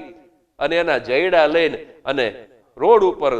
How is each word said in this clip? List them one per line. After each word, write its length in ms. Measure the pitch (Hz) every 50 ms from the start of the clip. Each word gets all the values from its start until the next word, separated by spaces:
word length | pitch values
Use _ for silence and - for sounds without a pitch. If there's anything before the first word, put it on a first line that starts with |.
| - - - - _ _ _ _ _ _ _ -
અને 160 | 143 143 165
એના 220 | 170 170 165 143
જયડા 500 | 123 110 113 123 139 175 185 175 165 156
લઈને 380 | 147 156 165 165 147 127 107 - - - - -
અને 400 | - 139 139 120 107 - 123 110 - _ _ _ _ _
રોડ 260 | 123 139 196 233 214 196
ઉપર 300 | 180 151 - 147 139 127